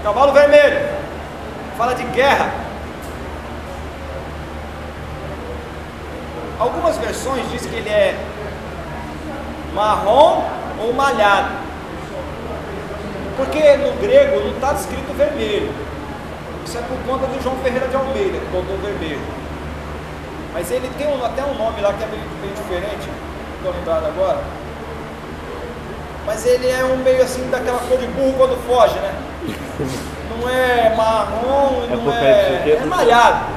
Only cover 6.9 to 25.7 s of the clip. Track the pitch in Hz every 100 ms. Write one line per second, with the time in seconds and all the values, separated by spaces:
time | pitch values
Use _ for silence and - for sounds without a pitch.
6.9 | - 220 190 247 262 - - - 226 214
7.9 | 208 196 - - - - - - - -
8.9 | - - - - - - - - 180 214
9.9 | 190 190 247 330 - - - - - 226
10.9 | 262 277 233 208 196 - - - - -
11.9 | - - - - - - - - - -
12.9 | - - 190 190 - 262 277 302 269 277
13.9 | 233 208 262 285 208 208 - - - -
14.9 | - - 277 294 294 214 202 - - -
15.9 | - - - - - - - - 240 -
16.9 | 254 - 262 262 254 254 254 262 247 262
17.9 | 269 269 214 196 160 - 180 180 190 196
18.9 | 190 165 143 - - - - - - -
19.9 | - - - - - - 165 175 247 254
20.9 | - 294 269 240 - 285 240 220 208 202
21.9 | 196 214 214 - - 196 - - 180 196
22.9 | 196 151 147 - - - - 185 175 170
23.9 | 165 156 160 190 165 - - - - -
24.9 | - - - - - - - -